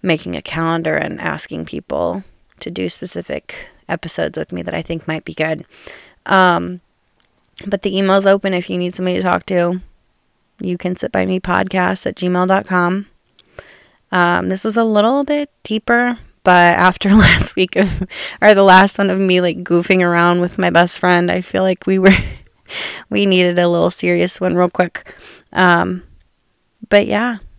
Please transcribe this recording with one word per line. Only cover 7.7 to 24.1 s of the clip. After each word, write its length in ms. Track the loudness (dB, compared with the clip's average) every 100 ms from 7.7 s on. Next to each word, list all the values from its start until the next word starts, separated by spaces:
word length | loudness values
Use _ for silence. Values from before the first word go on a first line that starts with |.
| -6
the 140 | -4 -2
email's 280 | 2 2
open 300 | 4 2 0
if 160 | -4 -4
you 80 | -6
need 160 | -6
somebody 220 | -4 -4 -2
to 60 |
talk 220 | 0 -2 -2
to. 360 | -2 -2 -4 -10 _ _ _ _ _ _ _
You 200 | -8 -6
can 180 | -6 -6
sit 160 | -4
by 140 | -2 -2
me 120 | -4
podcast 680 | -2 -2 -2 -2 -2 -2 -6
at 100 | -4
gmail 320 | -2 0 0
dot 180 | 0 0
com. 420 | -2 0 -2 -8 _ _ _ _ -20 -20 -20 _ _ _
Um, 380 | 0 2 2 -2
this 160 | -4
was 140 | -2 0
a 60 |
little 380 | 0 2 2 0
bit 280 | -2 -4 -4 _
deeper, 540 | -8 -6 0 0 0 -4 -12 _
but 300 | 4 6 6
after 360 | 6 2 2 4
<laughs> 40 |
last 420 | 6 6 4 0 0
week 200 | -2 0
of, 280 | -2 -2 -8 -10 -14 2
or 140 | 4
the 80 | 6
last 340 | 8 8 6 2
one 140 | -2
of 80 | 0
me, 240 | 2 2
like, 200 | 0 -4
goofing 400 | 0 0 2 2
around 380 | 4 4 2 2
with 160 | 0 -2
my 140 | 2
best 280 | 4 2 2
friend, 320 | 2 2 2
I 120 | -2
feel 200 | -4 -2
like 240 | -2 -2 -2
we 120 | 2
were 120 | 4 4 0
<laughs> 100 | -12 -20 _ _ -12
<laughs> 300 | -12 -14 -6
We 160 | -2 2
needed 320 | 2 2 2
a 100 | 2
little 220 | 2 0
serious 500 | -2 -2